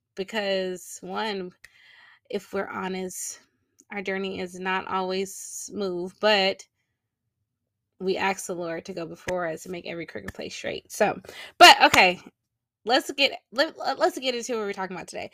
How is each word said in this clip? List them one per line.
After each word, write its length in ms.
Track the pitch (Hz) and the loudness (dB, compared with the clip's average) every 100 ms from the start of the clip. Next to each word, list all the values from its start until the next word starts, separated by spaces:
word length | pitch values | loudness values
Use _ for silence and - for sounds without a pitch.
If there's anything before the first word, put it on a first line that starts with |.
| _ - | _ -12
because 840 | 190 220 196 190 185 180 - - | -6 -4 0 0 -2 -6 -12 -16
one, 500 | 180 196 220 196 180 - - _ - - - - - | -8 -6 -4 -4 -8 -12 -20 _ -20 -20 -20 -20 -8
if 240 | 196 - | -8 -6
we're 140 | 196 - | -6 -6
honest, 720 | 202 185 185 185 - - - _ _ _ _ - | -6 -6 -4 -6 -8 -12 -12 _ _ _ _ -14
our 100 | 208 | -10
journey 380 | 196 190 196 185 | -4 -4 -4 -6
is 200 | 180 180 | -8 -6
not 280 | 190 190 - | -2 -2 -2
always 480 | 185 185 190 190 - | -4 -2 -2 -4 -8
smooth, 760 | - - - 196 196 175 185 - | -14 -14 -10 -6 -4 -4 -6 0
but 460 | 208 208 190 196 - _ _ _ _ _ _ _ _ _ _ _ _ - | 4 4 4 0 -10 _ _ _ _ _ _ _ _ _ _ _ _ -6
we 180 | 190 185 | -2 0
ask 280 | 196 190 - | 0 -2 -6
the 100 | 175 | -6
Lord 300 | 170 165 - | -6 -8 -8
to 80 | |
go 120 | 180 165 | -10 -10
before 420 | 170 - 180 170 | -10 -6 -4 -4
us 180 | 160 - | -6 -10
and 60 | |
make 160 | 175 - | -10 -8
every 180 | 170 160 | -10 -10
crooked 280 | - 190 | -12 -14
place 200 | - - | -12 -12
straight. 380 | - - - - | -8 -8 -8 -8
So, 280 | - 202 - - - - - | 0 0 0 -10 -18 -6 10
but 240 | 349 269 | 12 12
okay, 360 | 294 269 185 180 - _ _ _ _ _ 208 | 8 8 6 4 -8 _ _ _ _ _ 0
let's 260 | 285 - | 0 0
get, 280 | 277 277 - _ | 0 0 0 _
let, 260 | 220 320 - | -2 -2 -2
let's 400 | - 269 339 311 | -6 0 0 0
get 180 | 262 240 | -4 -4
into 180 | 226 | -4
what 80 | 226 | -4
we're 120 | 202 | -4
talking 220 | 196 185 180 | -6 -8 -8
about 120 | - | -12
today. 240 | - 208 | -12 -12